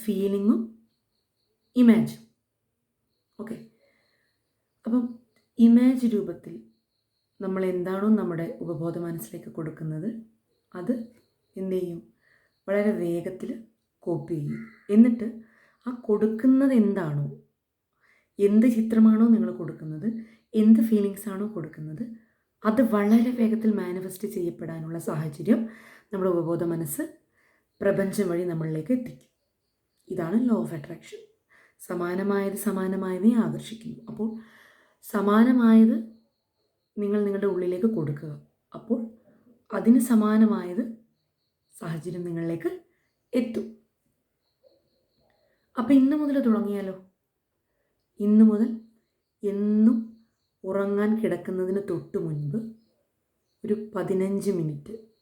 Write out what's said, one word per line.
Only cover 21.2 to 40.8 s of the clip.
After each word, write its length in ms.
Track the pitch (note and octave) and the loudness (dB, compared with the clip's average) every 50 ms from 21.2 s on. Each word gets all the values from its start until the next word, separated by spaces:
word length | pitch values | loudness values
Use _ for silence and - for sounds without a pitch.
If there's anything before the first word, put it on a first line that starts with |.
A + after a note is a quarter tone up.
| - G3+ | -10 -10
ആണോ 180 | F#3+ F#3+ G#3 G#3+ G#3+ | -8 -8 -8 -8 -8
കൊടുക്കുന്നത്, 500 | F#3 D#3 D#3 - D#3 D#3 D#3 D#3 D3+ B3+ A#3+ - - _ _ _ _ _ _ _ _ - | -10 -12 -12 -12 -14 -14 -12 -12 -12 -12 -14 -14 -18 _ _ _ _ _ _ _ _ -2
അത് 180 | G#3+ A3 A#3 A3+ - G#3 | 0 2 2 2 2 2
വളരെ 380 | G#3 G3+ G#3 A3+ A#3+ A#3 B3+ | 2 4 4 4 4 4 2
വേഗത്തിൽ 400 | B3 A#3+ A3+ A3 A3 A3 A3 A3 G3+ F#3+ | 0 0 0 0 0 0 0 0 0 0
മാനിഫെസ്റ്റ് 460 | F3+ F3+ F3+ F#3 - - - - - G3+ - | -4 -4 -6 -8 -8 -10 -10 -10 -10 -8 -6
ചെയ്യപ്പെടാനുള്ള 640 | F#3+ F3 E3+ D#3+ - E3+ E3 E3 E3 D#3+ D#3+ E3 E3+ | -6 -6 -6 -6 -8 -10 -12 -10 -10 -10 -10 -10 -8
സാഹചര്യം 640 | E3 - E3+ D3+ D#3+ D3+ D3 - D3+ G3 C4 A#3 A3+ - - - - - - - _ _ | -6 -6 -6 -4 -6 -8 -8 -6 0 0 2 2 0 -4 -10 -16 -20 -20 -20 -20 _ _
നമ്മുടെ 200 | G#3 F#3+ F#3 F#3+ F3 | -6 -2 -2 0 0
ഉപബോധ 280 | E3+ D#3+ D#3+ E3+ D#3+ F3 | 0 0 -2 -2 -2 -2
മനസ്സ് 400 | E3+ E3+ E3 E3 - - - D#4+ - - _ _ _ _ _ _ _ _ _ _ _ _ _ | -2 -2 -4 -4 -6 -6 -8 -8 -10 -10 _ _ _ _ _ _ _ _ _ _ _ _ _
പ്രപഞ്ചം 460 | F#3+ G3 - G3 G3 F#3+ - G#3 G3+ F3 | -2 -2 0 0 -2 -2 -2 -2 -2 -2
വഴി 160 | E3+ E3+ F3+ | -2 -2 -4
നമ്മളിലേക്ക് 480 | F3+ E3 D#3+ D#3+ D#3+ D#3 D#3 D#3 - B3+ B3 | -4 -4 -4 -4 -4 -4 -6 -2 -2 -2 -4
എത്തിക്കും. 320 | - - - - _ _ _ _ _ _ _ _ _ _ _ _ _ _ _ _ _ - | -4 -8 -14 -18 _ _ _ _ _ _ _ _ _ _ _ _ _ _ _ _ _ -10
ഇതാണ് 300 | F#3 - E3 E3 G3 A#3+ B3+ A#3+ | -8 -6 -4 -2 -2 0 2 2
law 120 | A3 F#3 E3 | 0 0 -2
of 60 | C#3+ E3 D3 | -4 -8 -10
attraction. 420 | - - E3 - - - - - - _ _ _ _ _ _ _ _ _ _ _ - | -12 -14 -16 -18 -16 -20 -20 -20 -20 _ _ _ _ _ _ _ _ _ _ _ -12
സമാനമായത് 720 | - F3+ F3 F3 F3 F3+ F#3+ G3 G3+ G3+ G3 G3 G3 F#3+ - - | -8 -6 -4 -4 -2 -2 -2 -2 0 0 0 0 -2 -4 -4 -4
സമാനമായതിനെ 760 | G#3+ F#3+ F#3+ F#3 F#3 F#3+ F#3+ F#3+ F#3 F#3 F3+ F#3+ A3+ A#3+ A3+ G3 | -2 -2 -2 -2 -2 -2 -4 -4 -4 -4 2 2 4 4 4 0
ആകർഷിക്കുന്നു. 560 | D#3 C#3+ - - - - - - A3+ - - - - | 0 -4 -6 -10 -12 -16 -14 -14 -14 -14 -14 -14 -16
അപ്പോൾ 180 | - - G#3+ A3+ - - - - - - - - _ _ _ _ _ _ - - | -8 -6 -6 -6 -6 -10 -16 -20 -20 -20 -20 -20 _ _ _ _ _ _ -16 -6
സമാനമായത് 840 | - G3+ G3 G#3 G#3 A3 A#3 B3+ B3+ B3 A#3 A3+ A3 A3 A3 A3+ C4 - - - - _ _ _ _ _ _ _ _ _ _ _ _ _ _ _ _ G#3 | -4 -2 0 4 4 6 6 6 6 4 6 8 8 8 8 6 4 0 -4 -8 -16 _ _ _ _ _ _ _ _ _ _ _ _ _ _ _ _ -8
നിങ്ങൾ 220 | G#3 G3+ G#3 G#3 G#3 | -4 -2 -2 -2 -2
നിങ്ങളുടെ 220 | G3+ G3 G3 G3+ G3 F#3 | -2 -2 -2 -2 -2 -2
ഉള്ളിലേക്ക് 360 | F3+ F3+ F3+ F3+ F3+ A3 A3+ A3 | 0 -2 -2 -2 0 0 0 0
കൊടുക്കുക. 380 | F3 D3+ C#3 D3 - D#3+ D3+ D3 - - _ _ _ _ _ - A3+ | 0 -2 -4 -6 -6 -8 -12 -12 -14 -16 _ _ _ _ _ -20 -20
അപ്പോൾ 220 | - - A#3 A3+ A3+ - - _ _ _ _ _ _ _ _ _ _ _ A3 G3 | -4 -4 -4 -4 -4 -8 -12 _ _ _ _ _ _ _ _ _ _ _ -8 0
അതിന് 220 | F3+ A3 B3 B3 A3+ - | 4 6 6 6 4 4
സമാനമായത് 720 | A#3+ G#3+ G#3 G#3+ G#3+ A3 A3 G#3 G3 F#3 F3 F3+ F3+ G3+ | 4 4 4 4 6 6 6 4 4 0 -4 -6 -6 -6